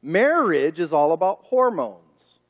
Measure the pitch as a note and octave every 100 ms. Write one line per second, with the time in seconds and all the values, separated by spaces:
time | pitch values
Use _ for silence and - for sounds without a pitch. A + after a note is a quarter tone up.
0 | C3+ F3 C4+ E4+ B3 D3+ C#3+ E3 E3 D3+
1 | D3 E3 F#3 - _ B3+ B3+ G3 A#2+ F2+
2 | E2 _ _ _